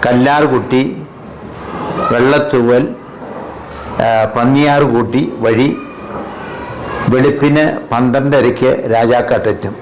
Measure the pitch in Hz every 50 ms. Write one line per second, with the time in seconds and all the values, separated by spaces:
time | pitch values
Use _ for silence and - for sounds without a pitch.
0 | - 117 123 123 127 139 143 151 151 147 131 123 104 - 127 127 135 131 104 87
1 | 76 - - - - - - - - - - - - - - - - - - -
2 | - - 120 120 123 131 143 147 135 147 - 127 120 120 120 123 143 - - -
3 | - - - - - - - - - - - - - - - - - - - -
4 | 110 113 113 113 110 107 107 120 120 127 135 143 147 147 143 143 143 135 117 117
5 | 120 113 117 127 151 170 - - 113 113 113 110 127 143 - - - - - -
6 | - - - - - - - - - - - - - - - - - - - -
7 | - - 113 127 131 143 147 143 139 147 147 151 151 156 - - - - 120 120
8 | 123 127 120 139 135 143 143 139 117 123 120 - 127 127 131 - - - 113 113
9 | 117 113 123 120 117 - 123 110 101 110 101 95 - 98 110 -